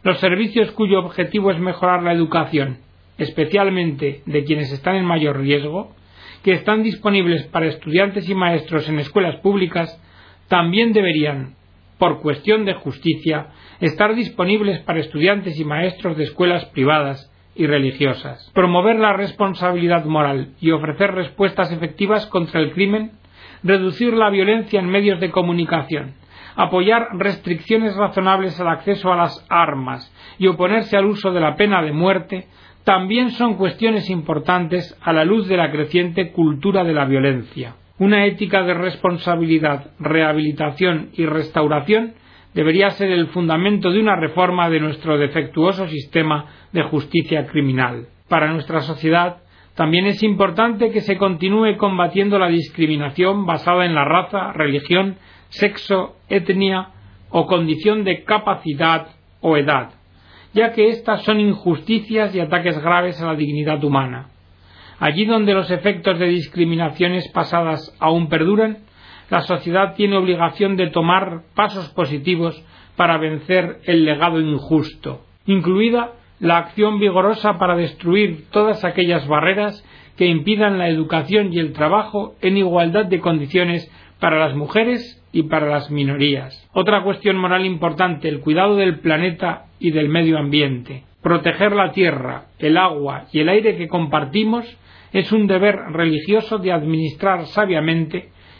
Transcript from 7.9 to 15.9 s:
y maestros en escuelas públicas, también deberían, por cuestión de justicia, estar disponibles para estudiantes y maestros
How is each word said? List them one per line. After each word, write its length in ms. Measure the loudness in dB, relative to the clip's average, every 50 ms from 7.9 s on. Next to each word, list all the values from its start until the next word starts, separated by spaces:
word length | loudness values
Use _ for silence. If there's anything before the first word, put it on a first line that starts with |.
| 0 0 0 0 -2 -4 -4 -4
y 60 | -2
maestros 540 | 0 0 0 0 -2 -2 -2 -4 -4 -2 -2
en 100 | -4 -4
escuelas 380 | -4 0 0 0 0 0 -2
públicas, 640 | -2 0 0 2 2 0 -2 -2 -4 -4 -4 -6 -16 -20 -20 -20 -20 -20 -20 -20 _ _ 0
también 440 | 2 2 2 2 2 2 2 4 4
deberían, 600 | 2 2 2 2 0 0 -2 -2 -6 -8 -12 -14 _ _ _ _ _ _ _ _ 0
por 220 | 0 0 0 0
cuestión 440 | -2 -4 -4 -2 0 2 2 2 2
de 100 | -2 -4
justicia, 760 | -6 -6 -10 -8 -4 -2 -2 -2 -2 -2 -2 -2 -4 -4 -10 -18 -20 -20 -20 -8 -2
estar 340 | -2 -2 0 2 2 2 2
disponibles 680 | 0 -4 -4 -4 -2 0 0 2 2 2 0 -2 -4
para 200 | -4 -4 -4 -4
estudiantes 600 | -4 -4 -4 0 2 2 2 0 -2 -6 -6 -6
y 40 | -6
maestros 520 | -4 -2 -2 -2 -4